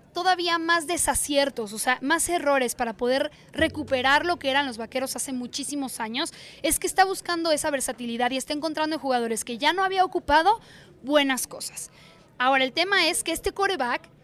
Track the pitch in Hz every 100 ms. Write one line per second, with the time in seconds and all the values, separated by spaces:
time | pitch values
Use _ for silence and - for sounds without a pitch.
0 | _ 349 359 359 339 339 330 339 302 339
1 | - 240 - 277 277 - 208 220 - 247
2 | 262 330 339 339 285 277 240 - 233 -
3 | 247 269 294 - - - 311 311 262 254
4 | 262 294 339 349 269 269 277 226 226 -
5 | 262 247 - 254 247 - 269 285 262 -
6 | 220 247 330 - - - 320 - 370 -
7 | 381 370 - 339 330 302 311 277 254 247
8 | 240 233 240 262 - 294 320 311 311 311
9 | 269 247 233 220 - 233 294 359 381 381
10 | 370 359 - 294 349 453 - - - -
11 | 247 294 277 254 - - - - - -
12 | - - _ - 254 269 262 320 370 392
13 | 330 349 - 320 392 - 392 381 247 285
14 | - _